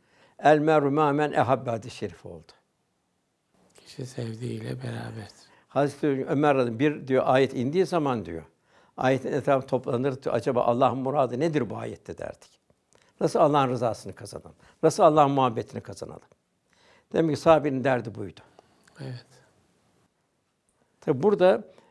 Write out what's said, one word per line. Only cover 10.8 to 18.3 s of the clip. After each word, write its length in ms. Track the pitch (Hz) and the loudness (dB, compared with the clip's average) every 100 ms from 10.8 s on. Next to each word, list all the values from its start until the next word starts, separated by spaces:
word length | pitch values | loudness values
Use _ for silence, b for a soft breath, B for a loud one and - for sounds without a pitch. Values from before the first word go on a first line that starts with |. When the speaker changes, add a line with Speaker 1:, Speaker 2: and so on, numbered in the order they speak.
| 131 127 | 2 0
Speaker 1:
muradı 420 | 131 143 127 123 | -4 -2 -2 0
nedir 300 | 165 151 113 | -2 -2 -4
bu 80 | 113 | -8
ayette?" 400 | 113 104 - 80 | -10 -12 -14 -12
derdik. 420 | - - - _ _ _ _ b b _ | -12 -14 -20 _ _ _ _ b b _
"Nasıl 200 | 160 226 | -4 2
Allah'ın 300 | 156 147 135 | 2 4 0
rızasını 460 | 123 117 104 98 - | -2 -4 -6 -12 -16
kazanalım? 400 | 107 80 82 - b b | -16 -16 -18 -20 b b
Nasıl 200 | 156 151 | 0 6
Allah'ın 280 | 180 156 139 | 6 6 4
muhabbetini 500 | 139 127 110 107 110 | 4 2 0 -8 -10
kazanalım?" 400 | - 98 - - _ _ _ _ _ b b b b | -12 -14 -14 -16 _ _ _ _ _ b b b b
Demek 220 | - 165 139 | 0 0 0
ki 60 | |
sahabenin 420 | 170 156 143 131 | 4 4 4 -2
derdi 320 | 131 127 113 101 | 0 -2 -4 -12
buydu. 240 | 98 | -14